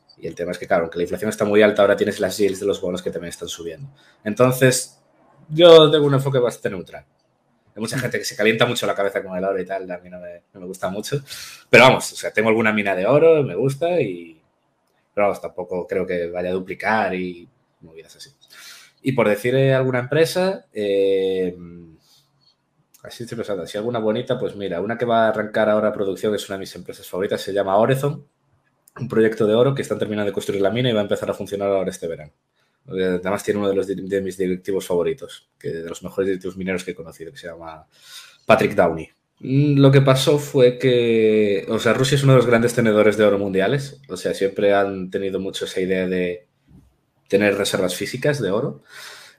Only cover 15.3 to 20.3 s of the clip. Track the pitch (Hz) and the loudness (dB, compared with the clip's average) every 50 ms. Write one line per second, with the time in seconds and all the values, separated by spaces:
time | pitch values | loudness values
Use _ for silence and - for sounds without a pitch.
15.3 | 90 - - 85 - - 90 - 92 90 85 - 95 95 90 92 90 87 85 85 | 0 -2 -6 -8 -8 -10 -10 -8 -8 -8 -6 -4 -4 -4 -4 -2 -4 -4 -4 -6
16.3 | 87 90 90 90 92 95 92 95 90 - - 101 110 110 104 92 92 92 90 90 | -6 -6 -6 -4 -4 -6 -6 -8 -10 -6 -4 -2 0 0 0 -2 -4 -4 -6 -8
17.3 | 87 85 87 - _ _ _ _ _ _ - 80 80 82 80 - - 78 - - | -10 -12 -18 -20 _ _ _ _ _ _ -20 -20 -20 -20 -20 -20 -20 -20 -20 -20
18.3 | _ _ _ _ - - - - - - - _ _ _ _ 135 135 120 110 104 | _ _ _ _ -20 -20 -20 -20 -20 -20 -20 _ _ _ _ -4 0 2 2 2
19.3 | 104 104 - 123 123 135 135 135 131 131 131 131 127 123 127 131 143 151 165 160 | 2 2 0 0 2 2 2 4 2 2 0 0 -2 -2 -4 -2 0 0 2 2